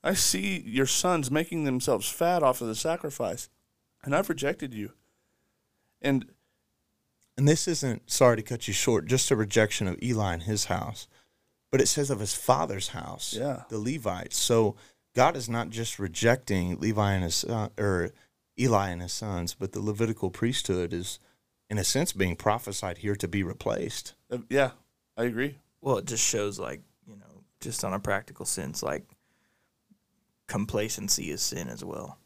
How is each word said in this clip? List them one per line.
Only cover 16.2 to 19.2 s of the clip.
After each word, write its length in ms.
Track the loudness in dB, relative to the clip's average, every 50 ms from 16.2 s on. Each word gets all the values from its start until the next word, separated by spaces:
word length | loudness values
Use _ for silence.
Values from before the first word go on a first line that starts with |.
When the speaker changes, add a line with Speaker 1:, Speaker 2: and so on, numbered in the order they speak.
| 4 4 4 4 2 -2 0 0 2 0 -2 0
Speaker 2:
Levi 340 | 0 0 2 4 4 4 4
and 100 | 2 2
his 120 | 0 0
son, 340 | -2 -2 -2 -2 -2 -4 -4 -4 -2
or 340 | 0 2 2 2 0 -2 -6 _ _ _ _ _ _ _ _ 0
Eli 300 | 2 4 6 4 4 2
and 120 | -2 -4
his 120 | -6 -6 -8
sons, 400 | -6